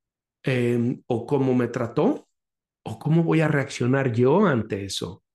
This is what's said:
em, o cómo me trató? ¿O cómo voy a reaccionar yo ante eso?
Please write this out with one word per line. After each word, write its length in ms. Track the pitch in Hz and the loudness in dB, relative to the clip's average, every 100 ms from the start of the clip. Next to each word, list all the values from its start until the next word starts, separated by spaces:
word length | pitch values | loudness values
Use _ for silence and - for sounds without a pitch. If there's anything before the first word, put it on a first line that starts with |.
| _ _ _ _ | _ _ _ _
em, 580 | - 123 120 120 120 - - | -2 0 0 0 -2 -4 -4
o 200 | 117 113 | -4 0
cómo 280 | 143 131 | 0 2
me 140 | 123 120 | 2 0
trató? 600 | 127 113 - 208 302 _ _ _ _ _ _ | -2 -4 0 0 -2 _ _ _ _ _ _
¿O 140 | - 110 | -14 -6
cómo 240 | 147 165 | 0 2
voy 180 | 165 160 | 4 2
a 80 | 151 | 2
reaccionar 640 | 143 135 - 123 135 135 | 0 -2 -4 0 0 0
yo 340 | 117 127 170 202 | 2 4 4 4
ante 380 | 123 107 101 | 0 -2 -8
eso? 380 | 98 - 92 92 _ | -8 -8 -10 -12 _